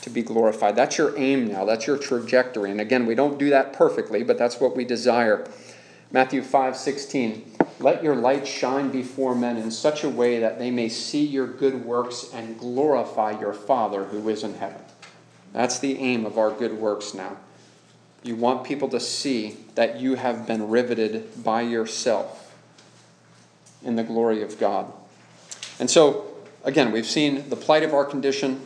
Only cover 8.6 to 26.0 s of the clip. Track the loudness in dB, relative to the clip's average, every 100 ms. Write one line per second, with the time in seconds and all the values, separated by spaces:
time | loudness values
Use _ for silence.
8.6 | 0 0 0 -2 -4 -2 0 2 0 -2
9.6 | -4 0 0 0 -2 2 2 4 0 0
10.6 | -2 -2 -2 -4 -4 -2 0 0 -2 0
11.6 | 0 0 -2 -2 -2 -6 -12 -12 -12 -10
12.6 | -6 0 2 2 0 -2 -2 -2 -6 -4
13.6 | 0 0 0 -2 -6 -4 -4 -4 -4 -8
14.6 | -10 -10 -20 -20 -20 -20 _ _ -10 -2
15.6 | -2 -2 -4 -2 0 0 -2 0 0 0
16.6 | -4 -2 -4 -4 -6 -10 -12 -14 -18 -20
17.6 | -20 _ _ _ _ _ -8 -2 0 0
18.6 | -2 -4 -2 -2 -4 -4 -2 -2 -4 -10
19.6 | -6 0 0 0 -2 0 -2 -4 -4 -4
20.6 | 2 2 2 0 0 -2 -8 -8 -2 0
21.6 | 0 -2 -4 -4 0 0 -2 -10 -20 -20
22.6 | -20 -20 -20 -20 -20 _ _ _ _ _
23.6 | -20 -12 -4 -2 0 2 2 2 -2 -2
24.6 | 0 0 -4 -10 -20 -20 -20 -20 -20 -16
25.6 | -14 -6 4 6